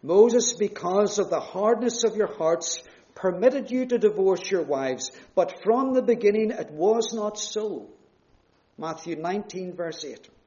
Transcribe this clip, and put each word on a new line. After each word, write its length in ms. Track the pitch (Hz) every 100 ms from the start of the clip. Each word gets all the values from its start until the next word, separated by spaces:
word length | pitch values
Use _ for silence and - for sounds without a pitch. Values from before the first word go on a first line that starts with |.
"Moses, 520 | 104 185 233 240 226
because 640 | - 208 - 180 190 208 -
of 100 | 190
the 120 | 165
hardness 640 | - 185 214 226 240 -
of 120 | 226 208
your 160 | 202
hearts, 500 | - 160 170 - - - - _
permitted 560 | - 185 175 233 277 226
you 140 | 254
to 140 | 247 240
divorce 520 | 208 - 190 185 -
your 120 | 190
wives, 480 | 143 139 135 175 - - -
but 280 | - 175 -
from 300 | 196 240 262
the 100 | 262
beginning 480 | 220 240 202 208 220
it 200 | - 156
was 420 | 151 185 226 226
not 240 | 226 208 208
so." 540 | - 214 214 151 101 - _ _ _ _ _ _ _ -
Matthew 380 | 160 160 - 156
nineteen, 580 | 165 202 208 185 185
verse 300 | 175 165 156
eight. 260 | 147 117 - _